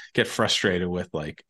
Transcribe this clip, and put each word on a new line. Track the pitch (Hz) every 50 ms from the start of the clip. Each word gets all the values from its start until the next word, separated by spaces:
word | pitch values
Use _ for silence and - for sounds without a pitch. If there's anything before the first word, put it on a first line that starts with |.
| - -
get | - 123 113
frustrated | - - - 110 101 - - - 98 90 87 92 90
with, | 90 90 87 -
like, | - 78 76 78 78 - _